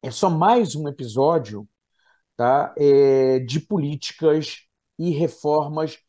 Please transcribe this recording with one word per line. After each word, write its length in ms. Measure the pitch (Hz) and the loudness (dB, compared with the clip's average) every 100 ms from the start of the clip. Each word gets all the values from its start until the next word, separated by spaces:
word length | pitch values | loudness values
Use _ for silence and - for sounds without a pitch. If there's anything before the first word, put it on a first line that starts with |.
é 60 | 131 | -10
só 220 | 117 185 | -2 0
mais 440 | 160 185 247 196 139 | 2 2 2 0 -4
um 120 | 147 | -8
episódio, 800 | 139 123 113 143 165 107 104 104 _ _ _ _ _ _ - | -10 -8 0 2 0 -4 -14 -16 _ _ _ _ _ _ -4
tá, 380 | 120 135 - - | 0 2 0 0
é, 640 | 143 139 139 135 131 131 | 4 6 6 4 2 0
de 200 | 123 143 | -2 -6
políticas 1080 | - 202 143 147 - - 160 156 147 - _ _ _ - | -4 -4 -4 -6 -12 -2 0 2 -2 -12 _ _ _ -8
e 140 | 170 | -4
reformas 880 | 147 165 - 147 151 147 151 160 - | -2 -4 -4 -2 -2 -2 -6 -6 -8